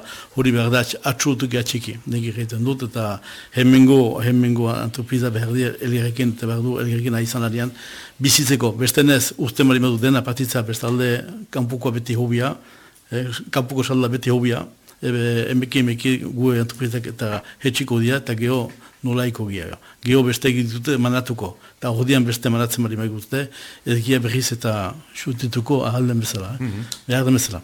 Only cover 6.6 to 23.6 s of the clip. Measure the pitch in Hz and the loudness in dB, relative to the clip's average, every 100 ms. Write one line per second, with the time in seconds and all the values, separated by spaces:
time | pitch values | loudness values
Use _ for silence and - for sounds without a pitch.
6.6 | 123 123 120 117 123 117 117 127 117 117 | -2 -2 -2 -2 0 -2 -2 -2 -2 -2
7.6 | 120 120 - - - - 131 123 131 135 | -4 -8 -18 -18 -16 -2 2 2 4 4
8.6 | 117 107 123 - 143 135 117 - 127 - | 2 0 0 4 6 6 2 -2 -4 4
9.6 | 135 127 127 117 127 135 113 120 123 127 | 6 6 4 2 4 2 0 -4 -2 -2
10.6 | 110 113 120 123 123 120 - 220 214 139 | -2 -4 -2 0 0 -2 -4 -14 -8 -4
11.6 | 120 127 131 117 117 117 120 120 127 - | -4 -2 -4 -4 -2 -2 0 0 0 -4
12.6 | - - - _ - 120 127 117 - 143 | -14 -20 -20 _ -8 -6 -6 -8 -4 -4
13.6 | 123 135 123 131 123 123 123 123 120 117 | -2 -2 0 2 0 0 2 2 2 -2
14.6 | - - _ - 135 120 120 117 113 127 | -6 -16 _ -10 -4 -2 0 0 0 0
15.6 | 123 139 123 117 131 127 - 123 127 120 | 0 0 0 0 0 -2 -2 0 2 2
16.6 | 117 - 127 120 117 113 110 104 - - | 0 -4 -6 -4 -8 -6 -6 -6 -8 -4
17.6 | 139 127 135 117 117 135 117 113 120 127 | -2 -2 -2 0 2 0 -2 -4 0 -2
18.6 | 117 - - _ 127 120 123 117 107 98 | -4 -10 -20 _ -4 -2 -2 -4 -6 -8
19.6 | 82 - - - 123 131 127 117 135 123 | -10 -12 -18 -8 2 4 4 2 0 0
20.6 | 117 117 120 135 123 127 123 113 101 - | -2 -4 -2 0 2 0 -2 -6 -8 -12
21.6 | - - 127 117 127 135 120 117 127 117 | -20 -8 -4 -2 2 4 2 0 0 0
22.6 | 120 120 117 107 110 107 - 135 139 - | 0 0 -2 -2 -6 -6 -6 -6 -6 -12